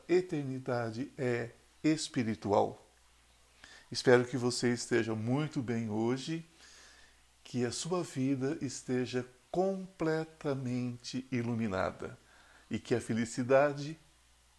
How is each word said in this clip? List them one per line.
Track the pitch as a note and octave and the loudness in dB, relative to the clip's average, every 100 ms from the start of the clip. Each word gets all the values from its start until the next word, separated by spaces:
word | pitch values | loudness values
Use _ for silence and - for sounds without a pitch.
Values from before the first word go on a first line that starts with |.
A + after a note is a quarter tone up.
| - | 2
eternidade | F3+ F3+ D#3 C#3 C3 C3 A#2+ A#2 A2 C#3 - | 2 2 -2 -4 -6 -2 -2 -2 -4 -8 -4
é | B2 A#2+ A#2 - - - | 0 0 -2 -10 -20 -2
espiritual. | D3+ D#3 - C#3 A2 G#2 G#2 G#2+ G#2+ A2+ - _ - - _ _ _ - - - - | 0 2 0 -2 -2 -2 2 4 4 0 -16 _ -20 -20 _ _ _ -20 -20 -20 -12
Espero | A#2+ C3+ B2 | 0 8 8
que | A#2+ C3+ | 6 0
você | B2 A#2+ B2 | 0 2 0
esteja | A#2+ - A#2+ A2+ | 0 2 2 2
muito | A2 A2+ C3+ D3+ D3 | 0 0 0 -2 -4
bem | A#2 A#2 A2+ | -4 -2 -2
hoje, | G#2+ A2+ C3 C3+ E3 E3 - - - - - - - - _ | 0 0 0 -4 -8 -10 -20 -20 -20 -20 -20 -20 -20 -20 _
que | - B2 | -8 -2
a | A#2+ | -2
sua | A#2 E3 F3+ | -2 -2 -2
vida | D#3+ C3+ C3 C3+ C3+ D#3+ | -2 -2 0 0 0 -2
esteja | C#3+ - - B2+ A#2 B2 B2 - _ | -6 -8 -2 -2 0 -4 -6 -10 _
completamente | F3 F#3+ F#3+ F#3 - D#3+ D#3+ D#3+ - D3+ C3+ B2+ B2 B2 A#2+ - B2+ - | -2 0 -2 -8 -4 -2 0 -2 -6 -4 -2 -2 -2 -2 -6 -8 -8 -4
iluminada | B2 A#2 A2+ A2+ F#2+ F2 - - A#2+ - - - - - | -2 0 0 0 0 0 -2 -10 -12 -20 -20 -20 -20 -8
e | A2+ | -6
que | - | 0
a | - | 0
felicidade | - A2+ A#2 - B2 C3+ D3 C#3 C#3+ D#3+ - - _ _ _ | 0 -2 -2 -2 4 6 6 2 -8 -10 -16 -20 _ _ _